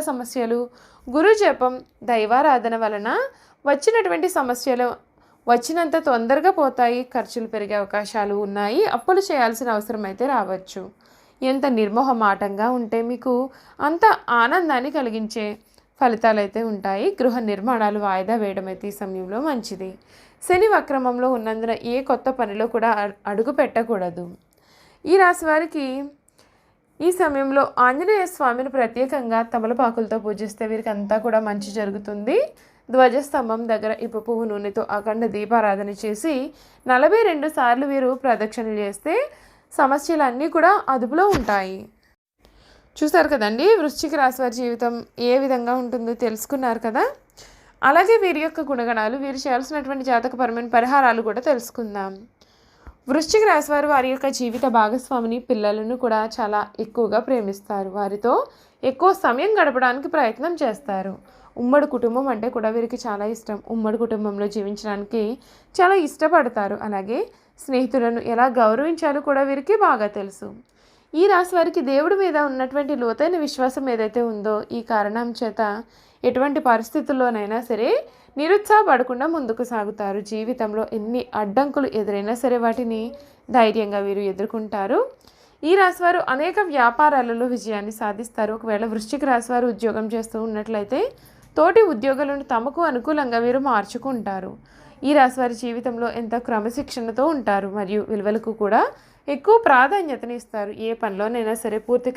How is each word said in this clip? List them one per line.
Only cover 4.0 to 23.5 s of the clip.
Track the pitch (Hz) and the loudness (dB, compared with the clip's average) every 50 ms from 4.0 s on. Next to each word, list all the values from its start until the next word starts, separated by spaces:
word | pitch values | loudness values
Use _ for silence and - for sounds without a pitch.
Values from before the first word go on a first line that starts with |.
| 403 370 349 330 320 359 359 330 | 2 2 0 0 0 0 0 0
సమస్యలు | 277 247 247 247 - 285 247 240 247 240 - - _ _ _ _ _ _ _ _ _ - | -2 -2 -4 -2 -2 -2 0 0 0 -2 -2 -6 _ _ _ _ _ _ _ _ _ 2
వచ్చినంత | 240 240 240 - 320 349 339 311 294 320 320 302 | 2 2 2 0 -2 0 0 2 0 0 2 2
తొందరగా | 254 233 226 233 269 311 302 370 392 349 | 2 2 2 2 2 4 4 4 4 4
పోతాయి. | 294 262 - - 247 233 240 247 254 254 - | 2 0 2 2 2 2 2 0 -4 -4 -4
ఖర్చులు | 247 220 - - 240 226 220 - | -6 -6 -4 -6 -8 -8 -6 -6
పెరిగే | 214 208 202 208 208 | -6 -4 -2 -2 -4
అవకాశాలు | 196 196 - 208 208 202 - 226 208 202 202 202 208 | -2 -2 -4 -4 -4 -4 -4 -4 -2 -2 -2 -2 -2
ఉన్నాయి. | 202 196 208 208 202 226 320 440 - - 233 | -4 -4 -2 -2 0 2 2 2 2 0 0
అప్పులు | - - 370 381 392 - | 0 2 2 2 2 2
చేయాల్సిన | 339 277 240 226 233 226 262 240 220 208 | 2 2 2 2 0 -2 -2 -2 -2 -2
అవసరం | 208 - 226 214 208 196 | -2 -4 -6 -6 -6 -8
అయితే | 190 196 240 269 277 | -4 -4 -2 0 0
రావచ్చు. | 240 202 185 190 185 185 - - 196 185 190 - _ _ _ _ _ _ _ _ _ 254 262 | 0 0 -2 -4 -8 -8 -12 -14 -14 -14 -14 -18 _ _ _ _ _ _ _ _ _ -2 0
ఎంత | 262 277 254 277 247 220 | 0 0 0 2 2 2
నిర్మోహమాటంగా | 214 202 202 233 262 269 254 233 220 202 196 190 202 202 202 196 214 240 254 247 | 2 2 2 2 2 2 2 2 2 2 2 2 -2 -4 -2 -2 -2 0 0 -2
ఉంటే | 233 214 226 226 233 233 | -2 -2 -2 -2 -2 -4
మీకు | 247 240 - 262 247 240 262 262 - - - - - - 285 294 | -6 -6 -2 -2 0 0 -2 -4 -8 -16 -20 -20 -8 -4 -2 -2
అంత | 320 339 - 440 403 - - - 240 233 | 2 4 4 4 4 4 0 0 2 2
ఆనందాన్ని | 226 240 302 359 349 311 285 247 247 294 285 311 | 4 4 2 2 2 2 0 0 -2 -2 -4 -2
కలిగించే | 262 233 214 220 220 208 - 233 214 208 208 - _ _ _ _ _ _ _ _ | -2 -2 -4 -4 -6 -6 -6 -6 -6 -6 -8 -10 _ _ _ _ _ _ _ _
ఫలితాలైతే | 269 247 226 214 - 226 220 214 202 196 196 220 226 226 | 2 2 2 4 4 4 4 4 0 -2 -4 -4 -4 -4
ఉంటాయి. | 214 196 196 202 196 196 247 381 403 - | -4 -4 -4 -4 -2 0 -2 -2 0 2
గృహ | - 254 233 240 226 220 | 0 0 2 0 -2 -2
నిర్మాణాలు | 202 190 190 240 262 226 214 208 202 214 208 | -2 -2 -2 -2 0 2 0 0 0 0 -2
వాయిదా | 202 190 185 190 190 226 233 214 | 0 0 0 0 0 0 0 0
వేయడం | 202 190 196 190 190 | -2 -4 -4 -6 -8
అయితే | 190 190 - 202 | -10 -10 -10 -10
ఈ | 202 - | -10 -8
సమయంలో | 208 190 190 185 185 180 202 226 285 320 | -10 -8 -8 -8 -8 -6 -6 -4 -4 -2
మంచిది. | 285 240 208 - 202 185 190 190 185 - _ _ _ - - _ _ _ - - | -4 -4 -6 -8 -10 -10 -10 -12 -14 -16 _ _ _ -20 -20 _ _ _ -2 0
శని | 359 359 415 440 415 | 2 4 4 4 4
వక్రమంలో | 320 285 - 277 269 254 254 247 247 247 262 262 233 | 2 2 0 -2 -2 0 -2 0 0 0 0 0 0
ఉన్నందున | 220 220 220 220 226 226 226 - - 233 240 | -2 -4 -4 -4 -2 -4 -4 -4 -4 -4 -2
ఏ | 254 269 269 | -2 0 0
కొత్త | 269 254 - 262 262 254 | -2 0 0 -4 -2 -2
పనిలో | 240 208 202 214 220 233 240 | -4 -4 -2 -2 -4 -2 0
కూడా | 233 214 233 220 208 | 0 0 2 2 0
అ-, | 208 208 196 - _ 196 | -2 -4 -6 -8 _ -4
అడుగు | 208 202 226 277 | -2 -2 -2 0